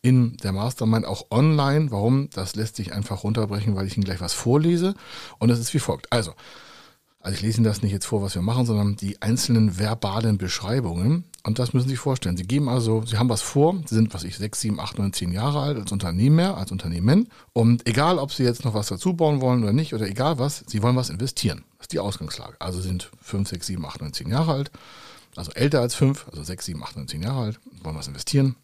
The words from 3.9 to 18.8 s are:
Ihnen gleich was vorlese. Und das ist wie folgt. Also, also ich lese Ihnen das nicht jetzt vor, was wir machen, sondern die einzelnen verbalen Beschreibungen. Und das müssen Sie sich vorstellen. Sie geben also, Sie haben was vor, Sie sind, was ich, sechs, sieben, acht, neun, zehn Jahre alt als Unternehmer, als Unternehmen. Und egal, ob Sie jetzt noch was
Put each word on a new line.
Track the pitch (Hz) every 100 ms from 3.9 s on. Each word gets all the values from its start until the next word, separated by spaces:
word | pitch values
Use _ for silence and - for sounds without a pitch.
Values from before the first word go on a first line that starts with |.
| 104
Ihnen |
gleich | 98 92
was | 87
vorlese. | - 117 139 160 175 185 202 - - - -
Und | 117
das | 120
ist | 117
wie | 151
folgt. | - 92 -
Also, | 123 87 - - - - - - _ _ _
also | 92 95
ich |
lese | 104 110
Ihnen |
das | 110 101
nicht | 107
jetzt | 98 -
vor, | 110
was | 98
wir | 92
machen, | 92 120 120
sondern | 107 101 101
die | 98 -
einzelnen | 104 123 - 117 107 92
verbalen | 104 113 101 101 113 101
Beschreibungen. | 92 - - 123 104 85 101 165 175 -
Und | - 107
das | 123
müssen | 131 127
Sie |
sich | 135
vorstellen. | 143 131 92 87
Sie | 92
geben | 135 143
also, | 123 113 110 113
Sie | 110
haben | 123
was | 107
vor, | - 143 156 185 156
Sie |
sind, | 110 110
was | 92
ich, | 85 -
sechs, | 104 -
sieben, | 110 101
acht, | 98 -
neun, | 101
zehn | - 87
Jahre | 92 127 147
alt | 143 135
als | 104
Unternehmer, | 98 90 87 123 160 185 196
als | 95
Unternehmen. | 95 85 85 98 175 240 - -
Und | - 113 120 120
egal, | 113 156 180
ob | 139
Sie | -
jetzt | 123 120
noch | 123
was | 107